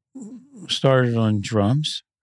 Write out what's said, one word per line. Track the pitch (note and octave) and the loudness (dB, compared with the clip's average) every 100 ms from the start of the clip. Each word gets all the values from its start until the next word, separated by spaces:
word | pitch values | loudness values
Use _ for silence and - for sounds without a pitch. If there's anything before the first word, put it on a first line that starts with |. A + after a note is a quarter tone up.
| _ C4 G#3 B3 C#4 B3+ E3+ | _ -18 -16 -18 -20 -16 -8
started | - C#3 C3 B2 A#2 | 0 4 4 2 2
on | A2 G#2 | 0 0
drums, | G2+ A2 G2+ C#3+ D3+ - - _ | 0 0 2 0 -2 -8 -14 _